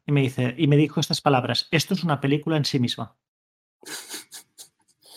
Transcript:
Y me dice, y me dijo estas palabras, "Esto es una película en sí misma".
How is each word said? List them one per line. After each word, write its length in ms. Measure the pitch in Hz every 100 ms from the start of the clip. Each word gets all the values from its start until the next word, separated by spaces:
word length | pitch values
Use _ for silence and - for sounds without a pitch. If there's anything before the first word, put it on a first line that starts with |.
| -
Y 60 |
me 100 | 143
dice, 340 | 135 131 123 131
y 80 | 160
me 80 | 147
dijo 240 | 151 -
estas 220 | - -
palabras, 460 | 151 131 120 120 -
"Esto 240 | 160 -
es 100 | 190
una 160 | 175 143
película 380 | 139 147 156 156
en 80 | 139
sí 140 | 139
misma". 360 | 120 - 113 _ _ _ _ _ _ _ - - - - - - _ - - _ _ _ _